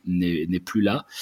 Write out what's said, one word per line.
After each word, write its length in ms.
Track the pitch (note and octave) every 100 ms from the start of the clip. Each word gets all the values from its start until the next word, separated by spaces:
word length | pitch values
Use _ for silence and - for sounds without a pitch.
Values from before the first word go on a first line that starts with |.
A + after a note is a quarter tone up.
n'est, 420 | - F2+ F2 E2 E2+
n'est 120 | F2+
plus 220 | - A2
là, 240 | G2 A#2+ - -